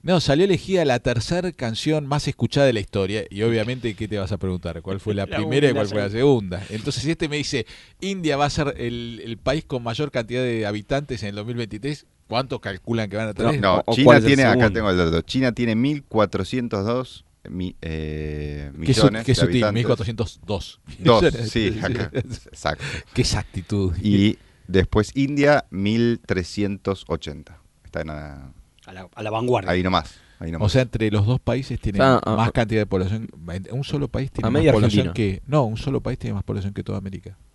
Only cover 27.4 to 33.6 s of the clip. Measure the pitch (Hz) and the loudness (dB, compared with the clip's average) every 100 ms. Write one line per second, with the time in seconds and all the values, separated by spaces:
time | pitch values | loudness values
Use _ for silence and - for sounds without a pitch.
27.4 | - 82 _ _ - 85 80 76 76 69 | -16 -20 _ _ -12 -8 -8 -10 -12 -16
28.4 | 67 - _ _ - 92 92 - 107 110 | -18 -20 _ _ -20 -18 -18 -10 -4 -2
29.4 | 123 120 92 90 92 90 73 - _ _ | 0 0 2 0 2 0 -2 -18 _ _
30.4 | 82 82 104 131 123 113 110 107 104 127 | -8 -2 2 2 2 0 0 2 2 0
31.4 | - 127 135 117 110 101 135 123 - 110 | -2 -4 -4 -6 -4 4 6 6 2 0
32.4 | 113 - 110 110 101 95 92 110 113 - | 2 0 0 0 0 0 0 -4 -8 -14
33.4 | 85 90 | -10 -10